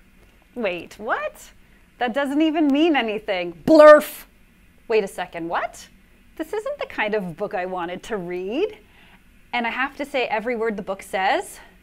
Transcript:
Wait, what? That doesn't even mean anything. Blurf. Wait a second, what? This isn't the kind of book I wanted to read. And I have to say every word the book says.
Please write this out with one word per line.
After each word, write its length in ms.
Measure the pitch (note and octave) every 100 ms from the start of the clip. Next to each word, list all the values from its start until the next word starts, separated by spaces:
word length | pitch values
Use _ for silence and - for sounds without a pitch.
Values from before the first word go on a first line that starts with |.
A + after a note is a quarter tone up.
| - - - - _ -
Wait, 420 | G#3+ F3+ E3+ -
what? 540 | G#3+ G#4 D5+ D5+ - - - - _ _
That 160 | A#3+
doesn't 280 | A#3 C#4 C#4+
even 260 | D#4+ D4+ D4+
mean 280 | C4+ E4+ C#4+
anything. 580 | A3+ G#3+ - F#3 F3 E3+ -
Blurf. 600 | D#4 D4+ D4+ - - - _ - _ - - -
Wait 160 | A3
a 40 | G3
second, 400 | - F3+ E3+ E3
what? 400 | F3 E5 - - - _ _ - -
This 160 | D#4
isn't 260 | G#4+ A4 D5
the 60 | C#5+
kind 260 | - G#3+
of 240 | G#3+ F3+ D#3
book 160 | G3
I 120 | G3+ F#3
wanted 380 | F3+ E3+ F3+
to 140 | - A3
read. 600 | F3 F3+ F#3 B3 G#4+ - - - - - - - -
And 140 | A#3+ A#3
I 20 |
have 260 | A#3+ C4+ C#4
to 80 | C#4+
say 200 | C4+ A#3+
every 300 | A3 A3 A#3+
word 220 | A3+ G#3
the 60 |
book 200 | F#3+ F#3+
says. 560 | - G3+ F#3+ C#4+ G4+ - - -